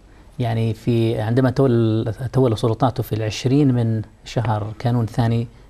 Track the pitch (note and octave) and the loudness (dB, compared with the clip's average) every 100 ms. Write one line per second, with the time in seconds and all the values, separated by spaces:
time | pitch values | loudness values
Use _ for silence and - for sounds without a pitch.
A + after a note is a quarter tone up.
0 | - - - - A#2+ A2+ A2+ G#2+ - A#2 | -20 -20 -18 -6 -4 -2 -2 -2 0 0
1 | A2+ A#2+ A2 A#2 C3 B2+ C3+ A#2 A2+ A2 | 2 0 0 2 2 2 2 4 2 0
2 | A#2 G2+ B2 C3+ C3 G#2+ B2 A2 B2+ - | -2 -6 -4 2 2 2 0 0 0 -2
3 | G#2 G#2+ G#2+ G2+ C3 C#3 C#3+ B2 A2+ A2 | -4 -4 -4 -4 0 2 4 2 0 -2
4 | G#2+ - - - A2+ G#2+ G#2 A2 B2 B2 | -4 -14 -8 -4 -2 -2 -4 -4 -2 0
5 | A2 - A#2 A#2 A#2 - - | -2 0 0 0 -4 -12 -14